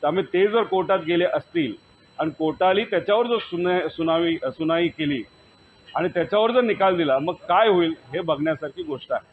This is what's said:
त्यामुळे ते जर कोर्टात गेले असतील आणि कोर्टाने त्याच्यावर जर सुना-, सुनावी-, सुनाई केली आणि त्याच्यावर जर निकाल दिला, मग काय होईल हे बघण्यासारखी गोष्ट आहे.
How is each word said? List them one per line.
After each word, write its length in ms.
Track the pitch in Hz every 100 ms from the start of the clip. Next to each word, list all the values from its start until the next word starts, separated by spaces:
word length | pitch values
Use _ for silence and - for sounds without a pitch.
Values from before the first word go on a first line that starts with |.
त्यामुळे 220 | 151 175 175
ते 160 | 180 202
जर 140 | 220
कोर्टात 360 | 214 190 170 190 160
गेले 180 | 170
असतील 480 | 180 147 - 170 139 101 _ _ _ -
आणि 120 | 156 147
कोर्टाने 460 | 156 147 185 190
त्याच्यावर 420 | 233 190 180 208 240
जर 120 | 233
सुना-, 500 | - 170 175 180 156
सुनावी-, 640 | - 165 165 170 165 175
सुनाई 380 | 170 160 165 170
केली 340 | - 151 139 104 _ - _ _ _ -
आणि 140 | 139 175
त्याच्यावर 440 | 180 165 202 220
जर 80 | 240
निकाल 360 | 240 202 190 180
दिला, 220 | 156 135
मग 160 | 156
काय 340 | 175 - 175 226
होईल 260 | 185 165 160 -
हे 80 | 147
बघण्यासारखी 640 | 175 147 156 151 151 151
गोष्ट 300 | 165 196 -
आहे. 140 | 120 -